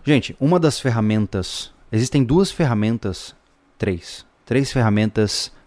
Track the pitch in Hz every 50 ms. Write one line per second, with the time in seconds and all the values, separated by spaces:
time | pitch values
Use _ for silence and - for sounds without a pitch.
0 | - 143 151 127 - - - - 131 147 175 180 160 156 127 - - 135 117 117
1 | 107 107 107 107 107 98 - 98 90 - - - - - - _ - - - 110
2 | 123 131 - 147 131 113 139 180 196 185 - - 170 135 117 104 104 110 117 113
3 | - 101 90 - - - - _ _ _ _ _ _ _ _ - - 104 92 85
4 | - - - - - _ _ _ _ - 117 131 139 131 - 139 117 110 104 104
5 | 107 107 - - 107 101 - - - - - - _